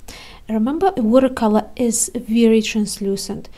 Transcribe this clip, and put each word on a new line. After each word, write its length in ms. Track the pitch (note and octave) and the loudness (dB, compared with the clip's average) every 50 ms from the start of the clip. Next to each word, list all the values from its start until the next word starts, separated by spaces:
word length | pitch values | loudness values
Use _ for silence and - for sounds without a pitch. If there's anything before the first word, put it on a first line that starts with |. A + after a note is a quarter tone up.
| - - - - - - - - - | -18 -18 -18 -20 -20 -20 -20 -18 -8
Remember, 460 | - A3 A3 A3 B3+ D4 E4+ F#4+ F#4+ F#4+ | -4 0 0 0 0 0 2 2 2 2
watercolor 760 | - A3 G#3+ A#3 C4 C4 B3+ B3+ - A#3 G#3+ G#3 A3 G#3+ - - | 2 2 4 4 4 4 2 0 0 0 2 2 0 0 -2 -6
is 360 | - B3 A#3+ A3 - - - - | -4 -2 -2 -2 -2 -4 -4 -6
very 460 | B3 A#3+ - A3 A#3 A#3 A3+ A3+ A3+ | -8 -6 -2 2 4 4 6 4 4
translucent, 880 | G#3+ - - A3 G#3 G#3 - - G#3 G3 G3 G3 - - G3 D3+ - - - | 2 0 -2 -2 -2 -2 -4 -6 -4 -4 -4 -4 -6 -8 -10 -10 -12 -16 -18